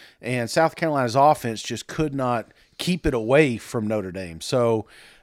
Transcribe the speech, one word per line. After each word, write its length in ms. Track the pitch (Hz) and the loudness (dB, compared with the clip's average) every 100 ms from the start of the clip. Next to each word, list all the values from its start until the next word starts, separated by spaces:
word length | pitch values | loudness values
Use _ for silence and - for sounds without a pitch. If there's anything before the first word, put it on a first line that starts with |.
| - _ | -20 _
and 280 | 113 127 117 | -6 -4 -2
South 260 | - 165 - | 2 0 0
Carolina's 400 | 165 143 123 117 | -2 0 0 4
offense 460 | 147 151 123 107 | 4 4 0 -8
just 260 | - 117 - | -8 -10 -8
could 260 | - 156 | -4 -4
not 380 | 139 127 120 104 _ _ - | -2 -2 -2 -4 _ _ -8
keep 280 | - 175 160 | -2 -2 0
it 80 | |
away 440 | 127 110 139 151 113 | -2 4 4 4 0
from 300 | - 123 107 | -6 -4 -2
Notre 240 | 110 95 | -2 -4
Dame. 300 | 90 92 82 | -8 -10 -12
So, 460 | - 131 120 113 - - - - | -4 0 2 0 -2 -16 -20 -16